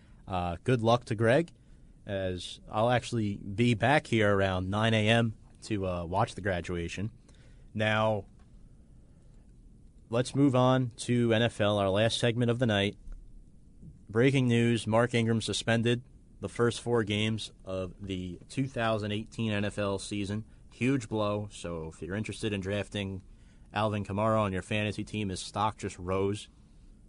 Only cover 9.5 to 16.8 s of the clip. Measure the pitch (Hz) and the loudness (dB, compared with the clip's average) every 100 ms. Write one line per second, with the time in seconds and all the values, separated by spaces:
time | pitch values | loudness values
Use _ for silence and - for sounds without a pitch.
9.5 | - - - - - - 117 127 135 143 | -20 -20 -20 -20 -20 -4 -2 0 2 4
10.5 | 127 127 131 127 - - 120 117 110 117 | 4 4 4 0 -4 -2 2 4 4 2
11.5 | - 104 104 98 98 117 - 120 117 120 | 0 0 2 2 2 2 2 0 2 0
12.5 | 120 123 101 101 - - - - - - | 2 2 2 2 -2 -12 -14 -16 -20 -20
13.5 | - - - - - - 107 135 135 123 | -20 -20 -20 -20 -18 -2 2 4 4 4
14.5 | 117 117 117 107 110 120 120 113 113 107 | 4 4 2 2 2 4 2 2 2 0
15.5 | 101 - 117 117 120 - - - - 101 | -2 2 2 4 0 -2 -20 -20 -12 -8
16.5 | - 120 - | 0 0 0